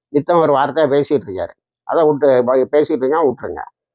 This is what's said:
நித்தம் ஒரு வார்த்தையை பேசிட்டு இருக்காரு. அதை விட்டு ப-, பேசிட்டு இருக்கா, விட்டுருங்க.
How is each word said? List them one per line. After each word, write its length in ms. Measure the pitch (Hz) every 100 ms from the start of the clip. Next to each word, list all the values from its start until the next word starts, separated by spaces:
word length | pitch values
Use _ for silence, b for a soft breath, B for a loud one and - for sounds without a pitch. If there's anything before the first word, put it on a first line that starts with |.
| _
நித்தம் 320 | 147 147 175
ஒரு 120 | 160
வார்த்தையை 360 | 143 143 147 147
பேசிட்டு 320 | 139 139 143 101
இருக்காரு. 260 | 92 85 - _ _
அதை 220 | - 143 151
விட்டு 380 | 143 143 127 123
ப-, 220 | 131 127
பேசிட்டு 200 | 147 147
இருக்கா, 340 | 151 131 156 147
விட்டுருங்க. 380 | 117 101 76 - _ _